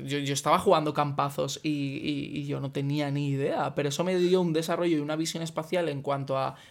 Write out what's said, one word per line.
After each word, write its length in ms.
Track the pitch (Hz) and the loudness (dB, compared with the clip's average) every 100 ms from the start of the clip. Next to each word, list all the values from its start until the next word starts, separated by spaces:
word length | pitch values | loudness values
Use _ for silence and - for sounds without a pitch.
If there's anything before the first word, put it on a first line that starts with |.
yo, 160 | 135 143 | -4 -2
yo 160 | 139 | 0
estaba 240 | 139 147 170 | 0 4 4
jugando 340 | 190 165 151 | 6 4 4
campazos 680 | 147 143 143 143 139 143 - | 0 0 0 -2 -2 -4 -2
y, 80 | 156 | -2
y, 680 | 147 139 135 151 143 139 143 | -2 -2 -4 -4 -4 -4 -6
y 60 | 143 | -4
yo 120 | 139 | -4
no 120 | 135 | -4
tenía 400 | 139 139 147 143 | -4 -2 0 0
ni 160 | 139 143 | 0 0
idea, 460 | 139 139 320 139 135 | 0 0 0 -2 0
pero 140 | 143 | -2
eso 140 | 139 | 0
me 140 | 180 185 | 0 2
dio 240 | 175 185 | 4 4
un 120 | 175 | 4
desarrollo 440 | 156 160 170 175 156 | 2 0 0 2 2
y 20 | |
una 160 | 147 156 | 0 -2
visión 280 | 160 165 | -2 -4
espacial 440 | 165 160 156 180 165 | -4 -6 -2 0 0
en 140 | 139 | -2
cuanto 340 | 143 139 139 135 | -2 -2 0 -2
a, 200 | 131 131 - | -2 -4 -16